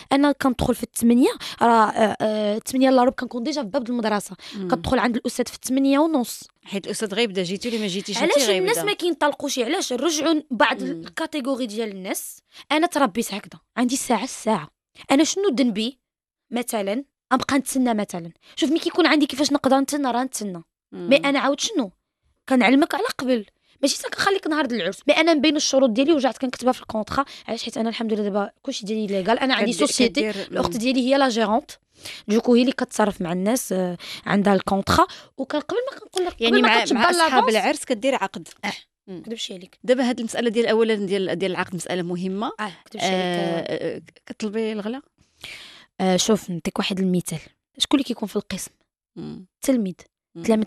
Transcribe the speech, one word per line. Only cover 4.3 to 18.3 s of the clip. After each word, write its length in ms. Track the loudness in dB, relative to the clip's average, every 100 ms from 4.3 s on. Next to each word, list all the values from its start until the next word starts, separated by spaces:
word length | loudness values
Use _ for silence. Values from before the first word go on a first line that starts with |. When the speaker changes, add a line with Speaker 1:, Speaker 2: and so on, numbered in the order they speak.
| -14 -14 -8
Speaker 2:
مم. 120 | -4
Speaker 1:
كتدخل 320 | -2 0 2
عند 160 | 2 0
الاستاذ 300 | -4 -4 -6
في 100 | -6
الثمانية 440 | -4 0 2 4
ونص. 440 | 2 0 -2 -8 -16 _ -10
Speaker 2:
حيت 200 | -8 -6
الاستاذ 280 | -6 -4
غيبدا، 300 | -2 -2 -2
جيتي 260 | -4 -4 -4
ولا 80 | -4
ما 100 | -4
جيتيش 300 | -4 -6 -2
انت 140 | 2
Speaker 1:
علاش 160 | 2 2
Speaker 2:
غيبدا. 100 | 2
Speaker 1:
الناس 280 | 2 0 -2
ما 80 |
كينطلقوش؟ 680 | -2 -2 0 0 0 -4 -2
علاش 340 | -2 -2 -2
نرجعوا 480 | -2 -2 0 2 0 -2
بعض 320 | 0 0 0
Speaker 2:
مم. 80 | -6
Speaker 1:
الكاتيجوري 760 | -8 -10 -8 -6 -4 -4 -4 -4
ديال 260 | -6 -8
الناس؟ 500 | -8 -8 -8 -10 -16 _ -20 -2
انا 160 | 0 2
تربيت 460 | 2 0 0 -4
هكذا، 260 | -8 -12 -20 _ -2
عندي 160 | -2
الساعه 300 | -2 0 -2
الساعه، 440 | -2 -6 -2 -2 -4 _ _ -20 0
انا 120 | 2
شنو 260 | 2 2 0
ذنبي 500 | 2 0 0 -4 -8 _ _ _ _ _
مثلًا 520 | -6 -4 -4 -2 -4 -6 _ _
ابقى 260 | -2 2 0
نتسنى؟ 360 | 0 0 0
مثلًا 380 | 0 -2 -6 -12